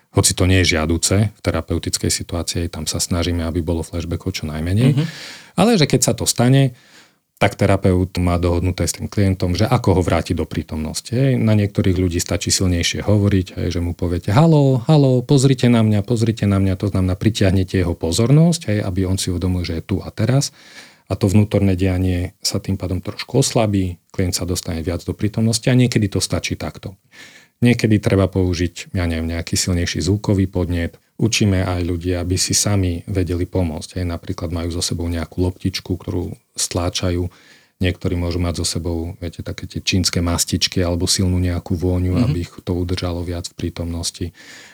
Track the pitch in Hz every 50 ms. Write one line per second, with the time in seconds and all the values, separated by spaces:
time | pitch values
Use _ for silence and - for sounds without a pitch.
0 | _ _ - 101 95 - - - 95 90 92 95 90 80 90 78 78 80 85 82
1 | - - 92 101 110 101 - _ - 92 82 82 80 - 85 80 - - - -
2 | - 95 - - 92 - - 87 82 - - 90 87 85 - 82 76 - - -
3 | - - 92 85 85 87 85 85 82 82 80 87 78 80 87 80 80 - - 87
4 | 82 85 85 82 - 95 - - - 78 76 78 80 87 95 107 120 143 151 139
5 | 160 165 - - - - - - - - - - 180 233 240 185 147 - - 123
6 | - - 113 - 87 - - - 123 123 135 139 139 131 131 - _ _ - -
7 | - _ _ _ _ _ _ - - 98 - - 104 98 98 95 - 101 90 90
8 | 92 90 - 90 90 90 87 87 87 87 87 87 85 92 90 - 87 80 - -
9 | - - - - 101 98 95 - 92 90 90 - 110 - - 123 123 104 87 92
10 | 82 - 87 82 80 - 85 85 80 - - - 78 - 80 78 78 78 80 -
11 | - - 117 123 135 135 127 120 113 110 107 104 101 101 - - 127 95 90 90
12 | 92 90 85 87 - - - 87 - - - - 95 92 87 85 85 - - -
13 | 78 - 104 104 101 101 98 95 92 - - 92 92 87 87 87 85 85 87 -
14 | 90 87 87 87 - - - 135 160 170 160 147 143 135 131 123 110 - 160 147
15 | 143 131 127 123 120 - 147 139 123 135 135 - - 120 120 113 113 110 107 104
16 | 98 - 120 107 113 110 110 - - 101 101 98 98 95 92 - - 101 - 95
17 | 92 92 90 - - 113 110 - 104 92 90 98 92 - - 98 87 85 82 -
18 | - 82 82 107 113 117 139 151 165 175 165 165 - - 104 104 104 101 90 95
19 | 95 90 95 98 - - 90 87 87 90 92 90 85 80 82 82 - - 98 87
20 | - 82 - - 110 - 123 139 143 - - - - - - - - - - _
21 | _ - - - - 101 95 107 104 107 - 101 101 98 92 90 95 95 90 90
22 | 92 92 90 87 87 92 - _ - - - 98 - - 98 95 - 87 92 87
23 | - - - - - - - 135 135 - - 127 113 107 101 98 92 92 87 -
24 | _ _ - - 95 87 90 - 92 87 90 85 - - 85 82 80 87 85 87
25 | - - 90 - - 104 - - 113 113 117 - - 139 127 127 127 120 - 120
26 | 107 98 - 104 - - - 85 - - 95 - - 80 - - - - - -
27 | _ _ _ - - - - - - _ _ - - 120 117 117 - 110 107 101
28 | - - - 95 95 92 - 95 92 90 90 82 90 87 - - - - - 95
29 | 87 85 82 80 82 82 85 85 82 - - - - - 90 87 87 - - -
30 | 78 82 101 104 - - 104 95 95 92 - 90 90 82 87 85 85 82 - -
31 | _ _ _ - - 110 - - 117 104 98 92 95 92 90 87 87 85 90 85
32 | 85 92 90 87 87 90 92 90 - - 95 - - 107 104 98 95 90 85 87
33 | - - 104 98 92 80 87 85 90 - - 92 90 82 76 82 - - - 92
34 | 90 87 85 85 - - 90 - 87 82 82 85 85 85 82 85 - - - 87
35 | 85 85 85 82 80 - - - 90 90 92 - - 95 - - - - 92 82
36 | - - 95 92 87 87 - - _ _ _ - - - - 95 87 90 - -
37 | - 92 87 87 90 90 - - - - - - _ _ _ - 95 95 92 -
38 | - 90 85 87 87 85 82 87 87 85 80 80 85 - - 87 80 87 85 82
39 | 82 87 95 - 90 85 - - - - 85 - - - - 80 - - - 95
40 | 87 - - 92 85 85 85 80 - - - 90 - - - 95 92 85 87 82
41 | 92 87 - - 98 92 90 90 90 90 87 85 - - 95 85 90 90 90 90
42 | 90 90 92 87 85 127 147 87 87 - - - - - 90 87 92 90 92 -
43 | - 87 85 85 85 87 87 85 85 - _ - - 85 - - 87 82 82 85
44 | 85 - - - 90 87 - - - - - - - -